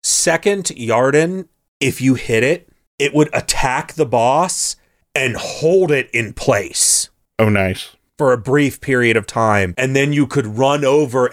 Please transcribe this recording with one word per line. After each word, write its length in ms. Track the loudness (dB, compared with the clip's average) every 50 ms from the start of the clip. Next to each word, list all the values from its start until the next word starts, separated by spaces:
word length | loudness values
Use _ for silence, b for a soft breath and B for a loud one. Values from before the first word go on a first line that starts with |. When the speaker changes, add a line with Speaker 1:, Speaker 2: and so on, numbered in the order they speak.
| -6
Speaker 1:
Second 600 | -4 -2 0 0 0 0 0 0 0 -2 0 -4
Yarden, 840 | -8 -8 -6 -2 0 2 2 2 4 4 2 2 2 -2 -8 -10 _ _ _ _ _ _ -4
if 200 | -4 -4 -2 0 2
you 120 | 2 2
hit 280 | 2 0 0 0 2 2
it, 260 | 2 0 -2 _ _ _ _ _ _ _ -4
it 160 | -4 0 2
would 160 | 2 2 2 0
attack 600 | -6 -4 -4 -2 0 0 0 0 -2 -6 -8 -4
the 100 | -4 -2
boss 680 | 0 2 2 2 2 2 2 0 -2 -4 -6 -6 -6 -8 _ _ _ _ _ _ _ -4
and 220 | -2 -2 -2 -4
hold 540 | -4 -8 -10 -8 -2 0 2 4 4 2 2
it 200 | 0 0 -2 -2 -4
in 200 | -4 -4 -4 -6
place 720 | -4 0 0 0 0 0 -4 -4 -2 0 0 0 0 -2 -6 _ _ _ _ _ 0
Speaker 2:
Oh, 100 | 0 2
nice. 480 | 2 2 0 -2 -4 -6 -10 -16 _ _ _ _ _ -2
Speaker 1:
for 140 | 0 0 0
a 60 | 0
brief 420 | 0 0 2 2 2 0 -2 -6
period 360 | -4 -2 0 2 2 2 2
of 100 | 2 0
time, 480 | -2 -2 0 2 2 2 2 0 -2 -2 -2
and 180 | -2 0 0
then 160 | 0 0 0 2
you 140 | 0 0
could 200 | 0 0 -4 -4
run 380 | -2 -2 0 0 2 2 2 0
over 420 | 2 2 2 2 0 0 0 0 0